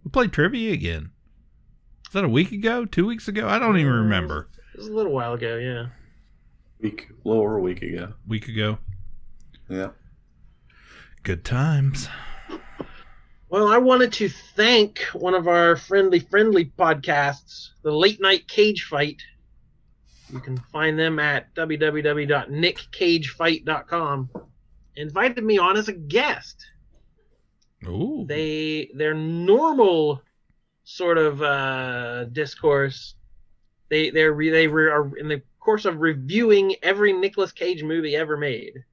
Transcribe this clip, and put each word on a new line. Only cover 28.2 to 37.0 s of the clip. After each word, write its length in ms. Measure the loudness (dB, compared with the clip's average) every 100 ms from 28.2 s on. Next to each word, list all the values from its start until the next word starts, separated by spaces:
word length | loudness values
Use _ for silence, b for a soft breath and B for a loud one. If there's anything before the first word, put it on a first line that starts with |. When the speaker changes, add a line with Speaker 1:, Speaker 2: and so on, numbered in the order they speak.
| -6
Speaker 2:
They, 600 | -4 -4 -4 -4 -6 -8
their 200 | -4 -2
normal 1080 | -2 -4 -4 4 4 4 4 4 6 2 -2 _ _ _ _ _ _
sort 340 | _ -6 0 4
of, 240 | 2 2
uh, 840 | 0 0 -2 -4 -4 -6 -6 -8 -8
discourse, 880 | -6 -8 -2 2 2 2 -4 -18 -20 -20 -20 -20 _ _ _ _
they, 220 | -2 0
they're 220 | 2 2
re-, 180 | 2 2
they 160 | 4 2
re-, 240 | 4 2
are 260 | 2 -2 -6
in 120 | -6
the 140 | -8 -8 _
course 260 | -2 0
of 160 | 0 0
reviewing 760 | -2 -2 -2 0 4 4 4 0
every 300 | -2 2